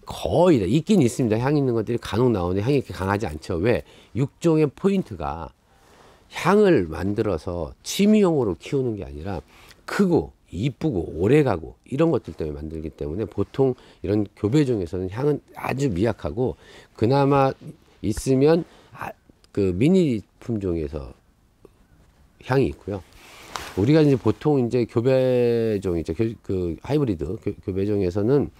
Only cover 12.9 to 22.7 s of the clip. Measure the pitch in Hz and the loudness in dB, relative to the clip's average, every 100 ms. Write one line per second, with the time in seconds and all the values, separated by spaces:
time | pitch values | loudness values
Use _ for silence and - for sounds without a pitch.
12.9 | - 71 85 110 - 101 - 135 123 - | -8 -8 -6 -6 -4 -4 0 0 0 -10
13.9 | - 87 107 101 - 104 151 139 113 87 | -10 -2 -2 -2 -2 0 2 2 0 -4
14.9 | 92 92 104 143 143 - - - 127 139 | -6 -6 -2 -2 -2 -6 -10 -6 -2 -2
15.9 | 85 113 101 80 73 127 76 - - - | 0 -2 -2 -6 -4 -4 -4 -14 -20 -16
16.9 | - 110 139 139 139 107 - - - _ | -2 2 4 4 4 2 0 -12 -20 _
17.9 | - 95 107 - 131 143 170 165 - - | -8 -6 -4 0 4 4 4 0 -12 -20
18.9 | - - - _ _ _ - 95 90 135 | -14 -14 -14 _ _ _ -2 0 2 4
19.9 | 190 165 113 - _ - 113 95 85 73 | 4 2 -2 -8 _ -8 -4 -2 -4 -4
20.9 | 76 65 - _ _ _ _ - _ _ | -8 -12 -18 _ _ _ _ -20 _ _
21.9 | _ _ _ _ _ - 131 101 | _ _ _ _ _ -2 0 0